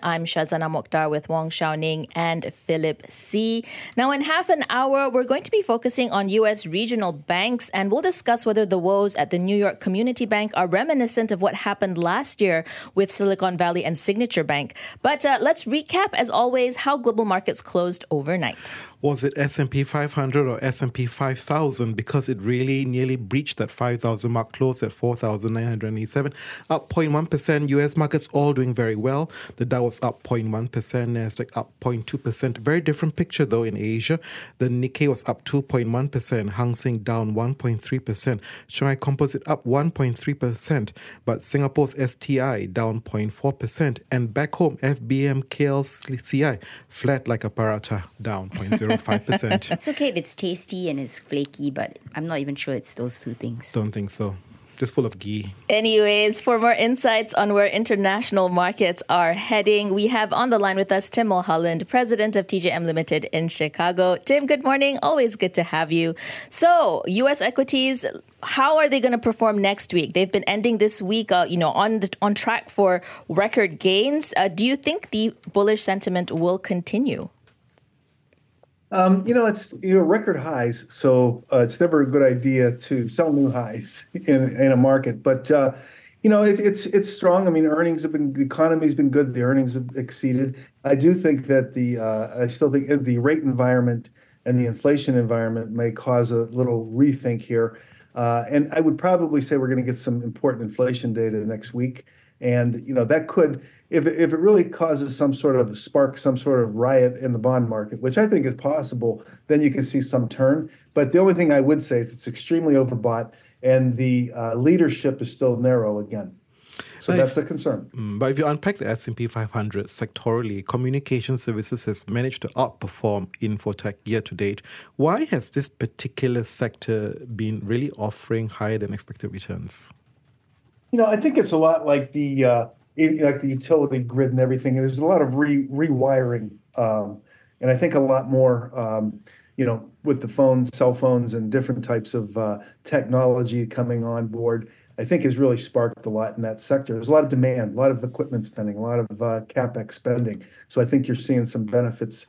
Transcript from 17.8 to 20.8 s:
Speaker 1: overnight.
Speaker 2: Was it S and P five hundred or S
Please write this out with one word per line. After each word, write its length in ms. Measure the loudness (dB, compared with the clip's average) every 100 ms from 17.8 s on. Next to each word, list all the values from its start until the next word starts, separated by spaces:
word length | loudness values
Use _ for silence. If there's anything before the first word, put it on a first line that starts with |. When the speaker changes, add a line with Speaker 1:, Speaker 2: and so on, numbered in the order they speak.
| 0 -4 -4
Speaker 1:
overnight. 480 | -4 -2 -2 -4 -6 -14 -14 -18 -4
Speaker 2:
Was 220 | -2 0
it 100 | -2 0
S 220 | -2 0
and 140 | -2
P 120 | -2
five 300 | -2 -2 -2
hundred 340 | -2 0 0 0
or 160 | 0
S 200 | -4 -2